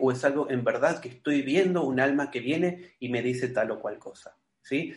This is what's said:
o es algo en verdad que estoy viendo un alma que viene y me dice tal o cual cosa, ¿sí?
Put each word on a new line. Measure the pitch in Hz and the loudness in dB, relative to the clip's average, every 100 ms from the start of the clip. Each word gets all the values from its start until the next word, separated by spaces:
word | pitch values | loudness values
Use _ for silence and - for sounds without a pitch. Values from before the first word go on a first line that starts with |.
o | 131 | 2
es | 123 143 | 2 2
algo | 143 143 | 0 0
en | 127 123 | 0 0
verdad | 117 151 165 | 2 2 0
que | 123 | -8
estoy | - 147 143 | -6 0 0
viendo | 131 165 185 175 | 2 2 4 2
un | 139 127 | 0 2
alma | 139 143 139 | 2 2 -2
que | 120 | -4
viene | 120 165 180 175 - _ | -2 0 0 -2 -12 _
y | 123 | -4
me | 120 | 0
dice | 123 127 127 | 0 0 -2
tal | 113 113 | 0 -2
o | 107 | -2
cual | 104 104 | -6 -8
cosa, | 98 - - - _ _ | -12 -18 -20 -20 _ _
¿sí? | - 135 170 | -4 -4 -4